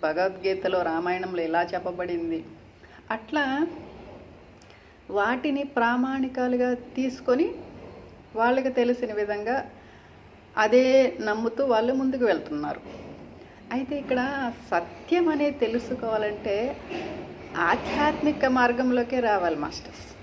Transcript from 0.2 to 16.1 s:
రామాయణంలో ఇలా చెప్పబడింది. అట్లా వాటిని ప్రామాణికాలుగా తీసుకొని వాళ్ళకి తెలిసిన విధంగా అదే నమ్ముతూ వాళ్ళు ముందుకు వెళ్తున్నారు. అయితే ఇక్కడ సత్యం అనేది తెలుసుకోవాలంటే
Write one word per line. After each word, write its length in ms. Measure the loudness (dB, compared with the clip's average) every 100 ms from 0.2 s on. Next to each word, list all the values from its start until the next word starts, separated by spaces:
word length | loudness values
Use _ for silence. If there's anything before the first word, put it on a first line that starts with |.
| 0 0 -2 0 0 0
రామాయణంలో 600 | 0 -2 -2 -2 -2 -4
ఇలా 220 | 0 0
చెప్పబడింది. 800 | 0 -2 -6 -6 -4 -4 -4 -6 -8 -18 -20 -20 -20 -20 -8
అట్లా 560 | -8 -4 -2 0 0 -2 -4 -14 -16 -18 -18 -20 -20 -20 -20 -20 -20 -20 -20 -6
వాటిని 540 | 0 0 0 0 -2
ప్రామాణికాలుగా 1080 | -2 0 2 2 0 0 -2 0 0 2 2
తీసుకొని 800 | 0 -4 -4 -4 -4 0 2 2 -2 -12 -16 -18 -18 -20 -20 -12 2
వాళ్ళకి 340 | 4 4 2
తెలిసిన 440 | 2 2 2 0
విధంగా 560 | -2 -2 -2 0 -2 -2 -12 -20 -20 -20 -20 -20 -20 -10 2
అదే 600 | 6 8 8 6 6 2
నమ్ముతూ 440 | -2 0 -2 0 2
వాళ్ళు 280 | 4 4
ముందుకు 320 | 2 0 2 2
వెళ్తున్నారు. 560 | 2 0 -6 -4 -6 -10 -14 -14 -16 -18 -20 -20 -20 -6
అయితే 260 | -4 -2 -4
ఇక్కడ 560 | -2 0 0 -2 -4 -6 -2
సత్యం 580 | -2 -2 -12 0 2 4
అనేది 300 | 4 2 2
తెలుసుకోవాలంటే 1200 | 0 0 -4 -6 -2